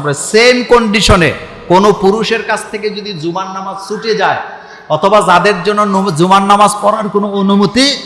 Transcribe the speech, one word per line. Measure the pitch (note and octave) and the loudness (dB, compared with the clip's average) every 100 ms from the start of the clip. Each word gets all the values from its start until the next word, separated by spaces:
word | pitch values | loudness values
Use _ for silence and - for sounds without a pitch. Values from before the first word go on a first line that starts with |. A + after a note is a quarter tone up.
পড়ে। | D3 | -4
সেম | C#3+ - G#3+ B3 B3 A#3+ | -4 0 2 4 2 2
কন্ডিশনে | A#3+ A3+ G#3 E3+ G3+ D#3 - - - - | 2 2 0 2 2 2 -2 -10 -18 0
কোনো | F3 G#3 | 4 4
পুরুষের | F#3+ F#3+ G#3+ A3 A3 | 2 2 0 -2 -4
কাছ | G#3+ G#3 - | -2 -6 -6
থেকে | G#3+ G#3 | -8 -6
যদি | G3 G#3 | -8 -10
জুমার | F3 E3 F3+ G#3+ | -8 -6 -6 -8
নামাজ | F#3+ G3 F#3+ - | -10 -10 -12 -10
ছুটে | G#3 A3+ | -8 -4
যায়, | G3 F3 - - - - - - | 0 0 -2 -6 -14 -20 -20 -6
অথবা | D3+ G3 G#3 | 0 2 2
যাদের | F#3 F3 F#3 F#3+ | 4 2 2 0
জন্য | E3+ G#3 | -2 0
নু-, | G#3 F#3+ G3 | 0 0 -2
জুমার | D3+ F3+ G3 | 0 2 2
নামাজ | G3+ G3+ G#3 - | 4 4 2 2
পড়ার | G3+ G#3+ G#3 | -2 -2 -2
কোনো | G#3 G3+ | -2 -2
অনুমতি | G3+ G3 G3+ G3+ A#3+ C#4 C4+ | -2 0 2 2 2 0 -2